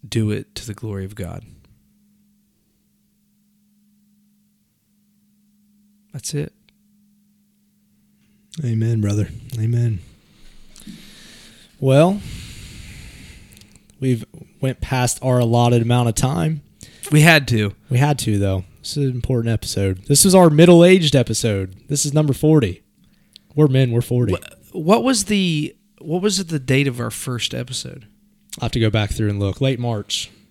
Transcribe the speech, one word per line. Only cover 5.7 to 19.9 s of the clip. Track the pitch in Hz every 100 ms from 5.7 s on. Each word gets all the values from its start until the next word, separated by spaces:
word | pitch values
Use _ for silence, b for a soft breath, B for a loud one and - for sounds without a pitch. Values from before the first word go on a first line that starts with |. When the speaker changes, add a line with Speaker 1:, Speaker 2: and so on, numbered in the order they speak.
| _ _ _ _
Speaker 1:
That's | 139 -
it. | 147 147 _ _ _ _ _ _ _ _ _ _ _ _ _ _ _ _ _ _ _ _ -
Speaker 2:
Amen, | 127 113 113 113
brother. | 104 101 95 - - 117
Amen. | 110 120 120 101 - _ _ _ - - - B B B B B B B B B B _
Well, | 135 135 170 202 B B B B B B B B B B B B B B B B _ _
we've | 131 120 - - - _
went | 131 127
past | - 131 123 -
our | 131 123
allotted | 117 120 120 120
amount | 117 123 120
of |
time. | 110 127 160 156 156 - _ B B -
Speaker 1:
We | 151
had | 160 160 127
to. | 117 104 - _
Speaker 2:
We | 123
had | 147 143
to, | - 101
though. | 98 95 92 -
This | - 147
is | 139
an |
important | 123 - 127 117
episode. | 110 - - 98